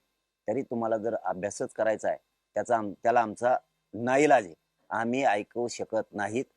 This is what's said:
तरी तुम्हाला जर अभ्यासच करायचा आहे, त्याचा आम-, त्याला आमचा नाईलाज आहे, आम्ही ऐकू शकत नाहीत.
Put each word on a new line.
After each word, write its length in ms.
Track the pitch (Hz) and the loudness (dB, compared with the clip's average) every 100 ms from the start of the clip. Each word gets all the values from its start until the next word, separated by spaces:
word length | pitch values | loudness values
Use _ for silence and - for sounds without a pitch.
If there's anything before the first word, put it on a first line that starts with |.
| _ _ _ _ - | _ _ _ _ -4
तरी 140 | 117 | -4
तुम्हाला 340 | 127 120 113 113 | -4 -4 0 0
जर 180 | 107 | 0
अभ्यासच 580 | 107 92 95 101 - 131 | -4 -4 -4 -6 -6 -8
करायचा 360 | - 110 107 98 | -2 0 0 -2
आहे, 100 | 80 _ _ _ | -4 _ _ _
त्याचा 220 | - 101 117 | -6 0 0
आम-, 180 | 104 87 | 0 -2
त्याला 180 | 117 120 | 2 2
आमचा 360 | 110 98 120 127 - _ _ | 2 0 0 0 -2 _ _
नाईलाज 500 | 104 123 135 151 135 | -6 0 4 6 6
आहे, 100 | 92 80 _ _ _ | 4 -10 _ _ _
आम्ही 340 | 92 117 127 | -4 -2 2
ऐकू 440 | 131 104 - 117 120 | 2 2 -2 -6 -6
शकत 440 | - 98 110 104 | -6 -4 -4 -4
नाहीत. 320 | 104 101 113 135 | -6 -4 -4 -6